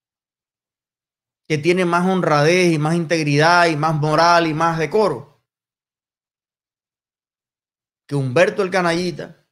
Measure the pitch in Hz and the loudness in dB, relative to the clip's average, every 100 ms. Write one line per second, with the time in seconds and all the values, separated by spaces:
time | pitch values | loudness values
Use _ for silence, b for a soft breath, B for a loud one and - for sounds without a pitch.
0 | _ _ _ _ _ _ _ _ _ _ | _ _ _ _ _ _ _ _ _ _
1 | _ _ _ _ - 156 156 180 175 170 | _ _ _ _ -6 -4 0 0 0 0
2 | 185 185 175 147 147 180 175 160 151 170 | 0 0 0 2 2 2 2 0 0 -2
3 | 160 165 151 143 160 175 170 147 156 151 | -2 -4 0 2 4 4 2 0 -2 -2
4 | 151 151 170 170 165 156 165 165 151 202 | 0 2 4 4 2 -2 -2 -2 -4 0
5 | 196 123 - _ _ _ _ _ _ _ | -2 -4 -12 _ _ _ _ _ _ _
6 | _ _ _ _ _ _ _ _ _ _ | _ _ _ _ _ _ _ _ _ _
7 | _ _ _ _ _ _ _ _ _ _ | _ _ _ _ _ _ _ _ _ _
8 | - 139 131 127 196 - 190 190 175 170 | -8 -6 -2 0 0 0 -2 -2 -2 -2
9 | 180 147 - - _ | -4 -8 -16 -18 _